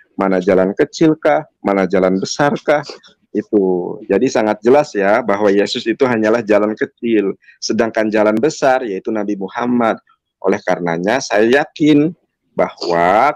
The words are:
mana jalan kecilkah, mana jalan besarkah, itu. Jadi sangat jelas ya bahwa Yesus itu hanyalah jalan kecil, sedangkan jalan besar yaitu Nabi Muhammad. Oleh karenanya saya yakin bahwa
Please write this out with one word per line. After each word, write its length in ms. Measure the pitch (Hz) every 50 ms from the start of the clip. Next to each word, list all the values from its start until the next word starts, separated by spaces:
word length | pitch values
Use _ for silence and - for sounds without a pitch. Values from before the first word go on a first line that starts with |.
| _ _
mana 300 | _ - 98 95 95 92
jalan 320 | 90 98 92 90 92 95 101
kecilkah, 720 | - 147 - - - 170 156 156 156 - 160 147 147 151 - _ _
mana 240 | - 101 101 - 190
jalan 320 | - 185 - 92 92 92 95
besarkah, 640 | 98 - - - 147 147 - - - - 147 151 151 - - - _ _ _ _ _ _
itu. 680 | - - - - - 104 95 92 90 87 87 90 92 - -
Jadi 220 | - 98 98 120
sangat 320 | 127 - 127 110 107 107 -
jelas 300 | - 120 131 147 147 -
ya 320 | - 104 98 98 107 123
bahwa 240 | 123 113 101 101 107
Yesus 400 | 101 98 101 101 104 - 123 107
itu 160 | 113 113 -
hanyalah 400 | 135 127 120 110 107 107 110 120
jalan 320 | 104 101 107 101 104 107 107
kecil, 640 | - - - _ _ - 117 117 107 101 95 92 - _ _ _ _
sedangkan 480 | - - 117 107 117 113 110 113 110 107
jalan 240 | 104 110 104 107 107
besar 480 | 107 123 156 156 - - 135 127 131
yaitu 320 | 131 110 95 92 - 120 113
Nabi 240 | 107 104 101 104 98
Muhammad. 580 | 117 113 - 117 120 123 123 120 117 113 98 - _ _ _ _ _ _ _ _
Oleh 160 | - 92 98 104
karenanya 640 | - 90 90 85 87 85 82 85 90 104 120 135
saya 240 | 135 - 98 104 110 117 127 143
yakin 480 | 156 - _ - 156 147 151 147 147 170 170 - _ _ _ _ _ _ _ -
bahwa 720 | 87 - - - - 87 85 85 85 90 98 110 131 147 147